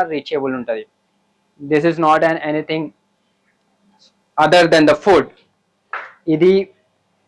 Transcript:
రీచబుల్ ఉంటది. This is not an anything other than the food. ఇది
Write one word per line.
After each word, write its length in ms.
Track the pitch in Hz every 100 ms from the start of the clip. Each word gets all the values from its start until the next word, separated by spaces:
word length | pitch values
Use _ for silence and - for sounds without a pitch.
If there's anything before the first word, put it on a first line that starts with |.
| 180
రీచబుల్ 400 | 151 - 151 135 131
ఉంటది. 240 | 120 113 107 _ _ _ _ _ _ _ 143
This 120 | 151 165
is 60 | 160 156
not 180 | 156 160
an 80 | 160 151
anything 320 | 151 156 160 151 - _ _ _ _ _ _ _ _ _ _ _ _ _ - 151
other 180 | 175 170
than 120 | 160 156
the 60 | 196 -
food. 200 | 175 127 _ _ _ _ _ _ - - _ - 160
ఇది 180 | 180 190 190 _ _ _ _ _